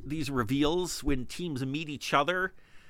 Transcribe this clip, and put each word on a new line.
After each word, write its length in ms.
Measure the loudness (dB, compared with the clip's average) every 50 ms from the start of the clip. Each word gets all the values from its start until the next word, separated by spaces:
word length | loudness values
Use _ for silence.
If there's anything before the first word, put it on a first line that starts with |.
| -8
these 280 | -4 -4 -2 -2 0
reveals 720 | 0 0 0 2 2 2 4 4 2 2 0 -2 -4 -2 0
when 220 | 0 0 0 0
teams 380 | -4 -6 -6 -6 -4 -4 -4 -2
meet 240 | -2 -4 -4 -6
each 280 | -6 -8 -8 -2 2 4
other, 380 | 4 6 4 4 2 0 -2 -4 -10 -20 -20 -20 -20 -20